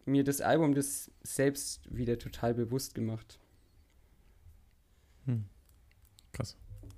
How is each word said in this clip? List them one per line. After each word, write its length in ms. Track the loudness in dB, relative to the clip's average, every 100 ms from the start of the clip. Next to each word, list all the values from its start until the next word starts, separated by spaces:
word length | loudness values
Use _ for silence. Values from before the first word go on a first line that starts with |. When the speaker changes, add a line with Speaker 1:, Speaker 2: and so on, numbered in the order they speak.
| 2
Speaker 1:
mir 200 | 4 4
das 160 | 2
Album 340 | 4 6 6 4
das 340 | 0 -4 -10 -16
selbst 560 | -8 2 2 2 -8 -10 -10
wieder 300 | -4 0 0
total 340 | -4 -2 0
bewusst 400 | 0 0 -2 -4
gemacht. 460 | -4 -4 -4 -10 -20 _ -20 _ -20 _ _ -20 _ -20 -20 -20 -20 -20 _ _ _ _ -10 -4
Speaker 2:
Hm. 200 | -4 -4 -14 _ -20 -20 _ -20 -20 _
Krass. 240 | -8 -8 -10 -18 -16 -16